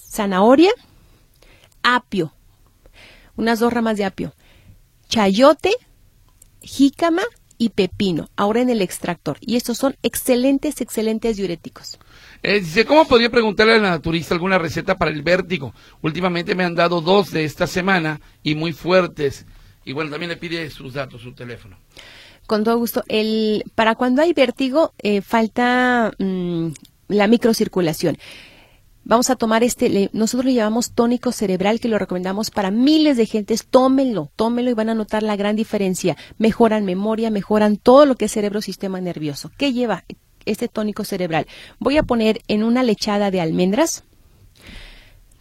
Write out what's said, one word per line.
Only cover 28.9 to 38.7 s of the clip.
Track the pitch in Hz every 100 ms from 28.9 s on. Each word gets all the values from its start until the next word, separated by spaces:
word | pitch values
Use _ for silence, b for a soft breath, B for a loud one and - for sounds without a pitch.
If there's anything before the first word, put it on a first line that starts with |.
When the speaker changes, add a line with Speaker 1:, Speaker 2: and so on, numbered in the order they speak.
| _
Speaker 1:
Vamos | - 226 247
a | 254
tomar | 226 226
este, | 240 - 247
le, | 196 196
nosotros | - 220 247 262
le |
llamamos | 247 214 226 -
tónico | - 233 247 247
cerebral, | 233 196 185 196 226
que | 240
lo | 208
recomendamos | 180 180 185 196 220
para | - 190
miles | 214 262 311 302 247
de | 220
gentes. | 220 202 220 -
Tómenlo, | 262 262 269 262 202 147 -
tómenlo | 220 240 247
y | 226
van | 220
a | 226
notar | 214 214
la | 214 208
gran | 202 214
diferencia. | 226 214 190 185 180 147 B B
Mejoran | 220 - 233 220 202
memoria, | 180 208 220 226
mejoran | 208 - 214 214 208
todo | - 262 294
lo | 254
que | 214
es |
cerebro, | 226 208 202
sistema | 208